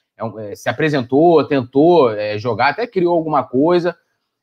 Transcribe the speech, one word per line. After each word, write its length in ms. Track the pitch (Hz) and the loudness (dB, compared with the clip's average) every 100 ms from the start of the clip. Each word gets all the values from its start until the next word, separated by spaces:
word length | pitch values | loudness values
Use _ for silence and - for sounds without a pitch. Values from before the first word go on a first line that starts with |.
| _ - | _ -12
é 80 | |
um, 160 | 110 101 | -10 -10
é, 160 | 104 98 | -12 -10
se 140 | 127 | -6
apresentou, 720 | 120 156 143 117 135 175 156 - | -2 -2 -2 0 2 4 4 2
tentou, 680 | 139 117 135 165 175 123 | -2 -2 2 4 4 4
é, 240 | 107 104 107 | 0 -4 -4
jogar, 320 | 120 107 135 | -4 -2 -2
até 160 | 147 240 | -2 -6
criou 300 | 185 175 170 | -2 0 0
alguma 280 | 160 151 | -2 -2
coisa, 540 | 160 127 160 180 170 - _ _ _ _ | -2 0 2 0 -2 -6 _ _ _ _